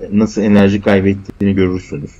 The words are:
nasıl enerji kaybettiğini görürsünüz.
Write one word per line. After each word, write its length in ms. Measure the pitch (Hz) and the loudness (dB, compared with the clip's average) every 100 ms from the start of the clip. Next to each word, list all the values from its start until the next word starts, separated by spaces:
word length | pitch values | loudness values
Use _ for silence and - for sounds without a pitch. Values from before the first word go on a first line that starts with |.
| 90 | -2
nasıl 300 | 104 107 107 | 0 0 0
enerji 400 | 104 101 98 104 | 2 4 4 2
kaybettiğini 720 | 101 98 98 98 - - 101 | 2 2 2 -2 -6 -4 -2
görürsünüz. 560 | 95 92 92 - 73 73 | 0 0 -2 -8 -12 -12